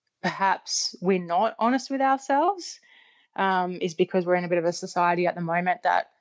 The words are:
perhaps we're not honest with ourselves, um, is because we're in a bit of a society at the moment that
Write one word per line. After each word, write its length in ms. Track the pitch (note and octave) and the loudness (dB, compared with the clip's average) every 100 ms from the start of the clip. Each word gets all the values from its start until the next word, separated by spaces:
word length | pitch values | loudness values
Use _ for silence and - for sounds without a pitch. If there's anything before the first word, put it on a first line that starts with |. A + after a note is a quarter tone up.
| _ _ | _ _
perhaps 760 | F#3 - F#3+ - - - - - | -6 0 0 0 -4 -4 -4 -4
we're 240 | F3+ F#3 | 0 0
not 300 | F3 F3 A3 - | 0 0 0 0
honest 320 | A3+ C4 - | 0 0 -2
with 80 | C4+ | -2
ourselves, 800 | C4+ C4+ - C#4 E4+ F#4+ - - _ - _ _ _ - | 0 0 0 2 2 -2 -8 -16 _ -20 _ _ _ -2
um, 420 | F#3+ F#3 F3+ F3+ | 0 2 0 -2
is 140 | F3+ | -4
because 320 | D#3+ F3+ F#3 F3 | 0 0 2 2
we're 80 | |
in 100 | F3+ | 0
a 40 | F3 | 2
bit 100 | F3 | 0
of 60 | |
a 80 | E3+ | 0
society 560 | E3+ F#3+ F3 F3 F3 F3 | -4 -6 0 2 2 0
at 80 | F3 | -2
the 40 | |
moment 420 | E3+ E3+ F3+ F3 | -2 -2 0 0
that 260 | F3+ F3+ - _ | 2 0 -2 _